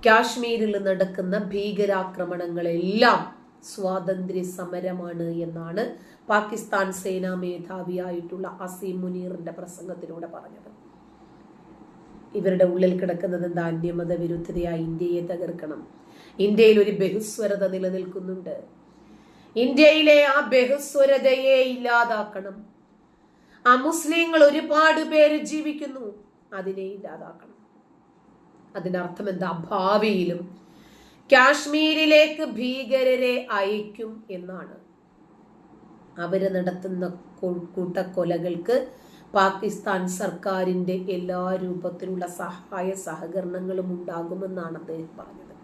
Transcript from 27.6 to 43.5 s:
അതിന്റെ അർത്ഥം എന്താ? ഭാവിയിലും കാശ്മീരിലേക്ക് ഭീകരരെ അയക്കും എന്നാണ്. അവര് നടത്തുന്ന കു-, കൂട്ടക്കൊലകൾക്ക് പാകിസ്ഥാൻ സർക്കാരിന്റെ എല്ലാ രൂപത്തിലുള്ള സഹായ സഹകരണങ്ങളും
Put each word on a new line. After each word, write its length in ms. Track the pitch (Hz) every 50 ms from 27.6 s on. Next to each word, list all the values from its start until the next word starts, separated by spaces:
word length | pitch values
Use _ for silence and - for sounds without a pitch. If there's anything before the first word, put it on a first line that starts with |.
| _ _ _ _ _ _ _ _ _ _ _ _ _ _ _ _ _ _ _ _ - _ -
അതിന്റെ 220 | 196 170 185 180 180
അർത്ഥം 300 | 180 175 - - 208 202
എന്താ? 360 | 185 170 185 175 170 165 170 -
ഭാവിയിലും 920 | 214 196 185 190 208 214 214 220 202 185 175 170 170 - - - - - - - - - - - - - - - _ _ _ _ 269
കാശ്മീരിലേക്ക് 1120 | 254 254 269 294 294 - 294 294 311 311 311 311 302 311 302 302 302 311 302 311 302 320
ഭീകരരെ 1000 | 269 214 208 254 254 254 269 269 214 262 262 262 262 254 247 254 247 247 247 247 -
അയക്കും 760 | 226 202 196 196 214 214 208 - - - 226 220 220 220 - _
എന്നാണ്. 440 | 196 180 180 180 185 175 151 143 - - - _ _ _ _ _ _ _ - _ _ _ - _ _ _ _ - - - - - - - - - - -
അവര് 280 | 170 175 180 190 190 196 185
നടത്തുന്ന 500 | 185 180 180 175 - - 190 185 180 185 175 - - - - - - -
കു-, 240 | 185 180 175 170 - -
കൂട്ടക്കൊലകൾക്ക് 1120 | - 180 180 170 196 180 - - - 170 175 170 165 170 180 170 170 170 - 240 269 254 - - - - - - - - - -
പാകിസ്ഥാൻ 760 | 208 190 190 190 - - 208 - - - 214 196 185 185 180
സർക്കാരിന്റെ 840 | 185 - - 185 180 - - 202 190 185 185 180 185 180 180 170 185
എല്ലാ 600 | 185 185 190 190 175 180 180 180 180 180 180 190
രൂപത്തിലുള്ള 720 | 185 185 180 175 165 165 180 175 - 185 185 185 180 180
സഹായ 640 | 170 - - 180 175 180 - - - - 185 180 185 190
സഹകരണങ്ങളും 960 | 190 - 180 160 165 180 170 175 190 180 175